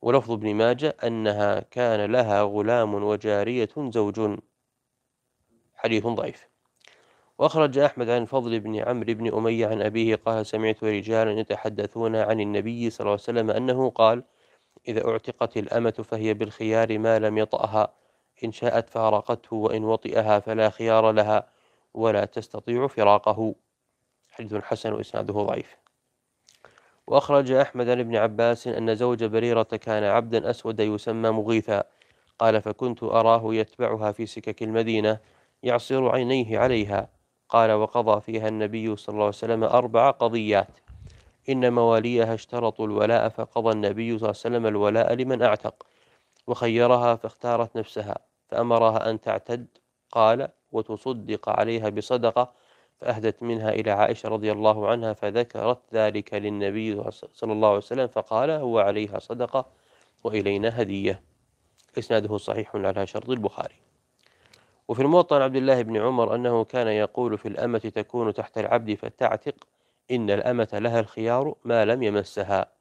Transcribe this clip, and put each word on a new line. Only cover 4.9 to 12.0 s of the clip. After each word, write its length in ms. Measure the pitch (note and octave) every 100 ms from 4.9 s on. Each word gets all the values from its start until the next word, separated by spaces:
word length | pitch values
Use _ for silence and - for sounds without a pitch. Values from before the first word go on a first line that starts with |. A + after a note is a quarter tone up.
| _ _ _ _ _ _ _ _ _
حديث 320 | A#2 A2 A2
ضعيف. 420 | A2 - - _ _ _ _ _ _ _ _ _ _
وأخرج 380 | D3+ D#3 D3+ C3
أحمد 320 | C#3+ - A#2
عن 160 | A#2+ A2+
فضل 340 | C3+ A#2 A2+
بن 160 | G#2+ G#2+
عمرو 340 | A2 B2 A2
بن 200 | A2 A#2
أمية 340 | A2 A2+ A#2 A2
عن 140 | A2
أبيه 340 | G2+ A2 A2+ A2
قال: 300 | - A2+ G#2+
"سمعت 380 | A2 A2 G#2+
رجالاً 480 | A2 G#2 G2+ A2+ A2 G#2
يتحدثون 760 | A2 G#2 A2 G#2 G2+ -